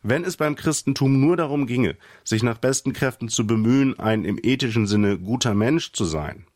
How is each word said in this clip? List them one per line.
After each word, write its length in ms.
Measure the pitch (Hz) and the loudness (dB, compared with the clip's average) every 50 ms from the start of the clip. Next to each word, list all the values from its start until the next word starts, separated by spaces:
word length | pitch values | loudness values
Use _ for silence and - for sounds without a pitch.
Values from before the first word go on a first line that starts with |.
Wenn 220 | _ 104 123 156 175 | _ 0 0 0 0
es 140 | 180 175 | -4 -4
beim 180 | - 151 151 151 | -2 -2 -2 -2
Christentum 640 | - - 160 151 - - - 135 - 139 135 135 135 | -2 -2 -2 -2 -2 -2 -2 -2 0 2 2 4 4
nur 180 | 135 156 180 | 4 4 2
darum 300 | 165 165 143 143 147 139 | 2 0 -2 -2 -2 -2
ginge, 300 | 113 123 123 123 87 78 - - - - - _ | -2 0 0 0 0 -2 -6 -14 -20 -20 -18 _
sich 180 | - 113 107 | -2 0 0
nach 160 | 113 123 113 | 0 0 -2
besten 360 | - - 127 135 - - 135 117 | 0 -2 -2 -2 0 -4 -4 -4
Kräften 360 | - - 131 120 _ 123 113 | -2 -2 -2 -2 _ -8 -6
zu 160 | - - 117 | -4 -2 0
bemühen, 540 | 104 117 110 110 117 127 135 139 135 120 - | 0 0 2 4 4 4 4 4 2 0 -2
ein 260 | - 110 110 110 87 | -2 0 0 0 0
im 140 | 90 101 85 | -2 -4 -2
ethischen 460 | - 117 131 131 139 120 110 117 107 | 0 0 0 0 0 0 0 0 0
Sinne 320 | 98 104 104 104 101 101 87 | 2 2 2 2 2 0 -2
guter 340 | 90 98 117 123 123 120 101 | -2 -4 -2 -2 0 0 2
Mensch 380 | 101 107 120 151 170 165 - | 2 2 2 0 0 -2 -6
zu 120 | _ - 107 | _ -4 -4
sein 440 | 85 78 76 76 - - - - _ _ | -2 -2 -4 -6 -6 -10 -12 -20 _ _